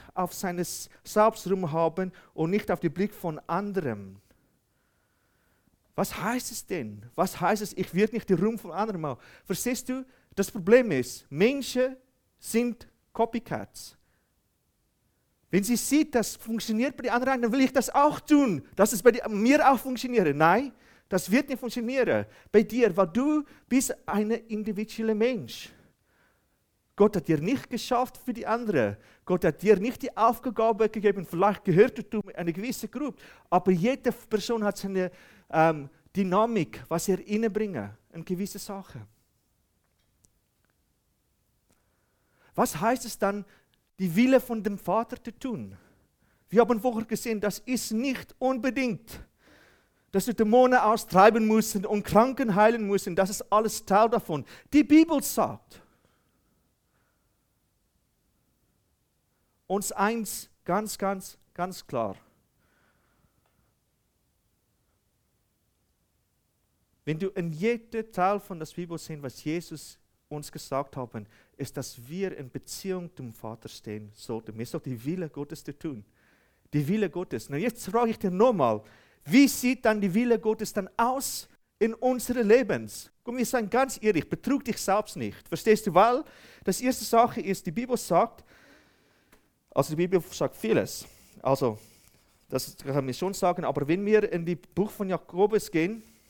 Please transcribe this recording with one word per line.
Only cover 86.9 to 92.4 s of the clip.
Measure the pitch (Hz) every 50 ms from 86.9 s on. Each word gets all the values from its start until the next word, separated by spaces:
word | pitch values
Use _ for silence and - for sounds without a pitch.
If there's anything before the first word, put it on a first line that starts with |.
| 247 - 214
Sache | - 233 226 240 240 240 240
ist, | 156 190 190 - -
die | 180
Bibel | 151 233 254 247 247 -
sagt, | - - 170 170 226 226 - - - _ - - - - - _ _ _ _ _ _ _ _ _ _ _ _ _ _ _ _ _ _ _
also | - - 143 -
die | 151
Bibel | 160 175 175 190 175 - -
sagt | - - 156 - -
vieles. | - - 220 214 123 92 - - - - - - - - _ - -
Also, | - 127 139 - 139 120 107 107 - - _ _ _ _ _ _ _ _ _ _